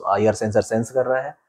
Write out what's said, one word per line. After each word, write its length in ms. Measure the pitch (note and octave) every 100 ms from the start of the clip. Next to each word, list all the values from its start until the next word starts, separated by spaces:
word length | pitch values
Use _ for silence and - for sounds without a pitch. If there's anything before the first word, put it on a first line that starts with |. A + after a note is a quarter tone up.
| -
आईआर 260 | G2+ G#2+
सेंसर 280 | G#2 A2 G#2+
सेंस 300 | - A2+ A#2+
कर 140 | C3 B2+
रहा 160 | C3
है। 240 | C#3+ -